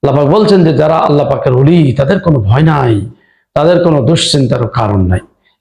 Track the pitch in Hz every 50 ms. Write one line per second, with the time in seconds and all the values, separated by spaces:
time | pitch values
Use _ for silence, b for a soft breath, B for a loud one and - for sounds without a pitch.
0 | - 143 127 143 147 135 156 214 214 - 202 190 175 160 151 131 151 156 160 160
1 | - - 147 143 143 139 139 127 - 139 127 127 135 143 170 175 156 135 117 117
2 | 139 135 190 190 190 170 156 135 104 98 113 135 156 160 160 147 131 123 113 101
3 | 95 117 b b b b b b b b _ - 147 165 180 180 175 175 160 147
4 | 117 123 165 160 - - - 147 135 120 135 131 113 107 - - 113 104 104 98
5 | 92 90 92 90 - - _ _ _ _ _ _